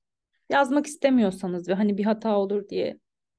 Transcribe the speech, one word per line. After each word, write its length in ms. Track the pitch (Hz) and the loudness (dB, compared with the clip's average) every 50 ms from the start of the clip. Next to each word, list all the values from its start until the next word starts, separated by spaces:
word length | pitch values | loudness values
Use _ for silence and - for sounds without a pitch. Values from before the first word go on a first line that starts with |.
| _ _ _ _ _ _ _ _ _ _ | _ _ _ _ _ _ _ _ _ _
Yazmak 360 | 254 277 277 247 269 294 294 | 0 0 2 2 2 0 0
istemiyorsanız 840 | 294 - - - 277 262 247 220 190 185 190 - 185 175 175 175 175 | -2 -8 0 2 4 4 4 4 2 0 -2 -6 -6 -6 -6 -4 -4
ve 60 | 190 | -2
hani 240 | 190 214 208 202 196 | 0 2 0 0 0
bir 60 | 202 | 0
hata 320 | 220 214 220 - 226 208 | 0 -2 -2 -2 0 0
olur 320 | 202 196 196 202 208 196 - | 0 0 0 -2 -4 -6 -6
diye 300 | - 185 - - - - _ _ _ _ _ _ _ | -6 -4 -4 -4 -6 -10 _ _ _ _ _ _ _